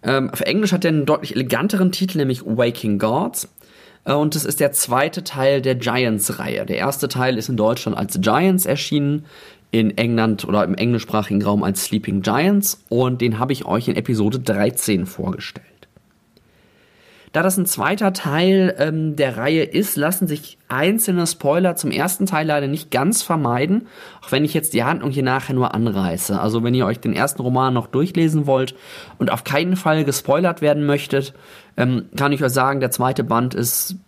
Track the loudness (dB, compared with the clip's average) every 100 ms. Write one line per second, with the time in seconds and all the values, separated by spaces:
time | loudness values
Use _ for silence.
0 | 0 0 0 -2 -2 0 2 2 2 0
1 | 2 0 -2 -4 -2 0 0 2 2 0
2 | -2 0 -2 -2 -4 0 0 0 -2 0
3 | 0 0 -2 -6 -12 -16 -20 -20 -20 -16
4 | -2 0 2 0 -4 0 0 0 0 2
5 | 0 -2 -8 0 2 2 2 0 0 0
6 | 2 0 -2 -4 -4 -6 -4 -2 -2 -2
7 | -4 0 0 0 -2 0 2 2 -2 -4
8 | -4 0 2 4 4 2 2 -2 0 0
9 | 0 -2 -6 -20 -20 -20 _ 2 2 2
10 | 0 2 2 0 0 0 0 0 0 0
11 | 0 -2 0 0 2 0 0 -2 -2 -4
12 | 0 -2 0 2 4 2 0 -6 _ 0
13 | 0 0 0 0 0 -2 -2 -2 0 -2
14 | 0 0 2 0 -2 0 0 0 0 0
15 | -2 -6 -6 -6 -10 -14 -20 _ -20 _
16 | _ _ _ _ _ _ _ _ _ _
17 | _ -20 -6 0 0 2 -2 0 0 2
18 | 0 0 -2 2 4 6 4 2 0 0
19 | -2 0 0 0 0 2 2 0 -2 0
20 | -2 0 -2 -4 -8 -20 _ 0 2 2
21 | 2 0 0 0 2 4 2 0 -2 -2
22 | -2 0 0 0 0 0 0 -4 -2 0
23 | 2 0 0 -2 0 0 2 0 -2 -20
24 | -20 -20 -4 0 2 0 0 0 0 -2
25 | -2 -2 0 -2 -2 -2 0 0 0 0
26 | -2 -2 -2 -2 0 0 0 2 0 -2
27 | -2 -2 -2 -2 -2 0 2 0 0 0
28 | 0 2 2 2 2 2 0 -6 -20 -20
29 | -20 -4 -2 -2 -2 0 0 0 2 2
30 | 2 -2 0 2 2 2 0 2 2 0
31 | 0 -2 -2 -10 -20 -20 -16 -2 0 0
32 | -2 -2 0 2 0 2 2 2 -2 0
33 | 0 0 0 0 0 -2 -2 -2 -6 -10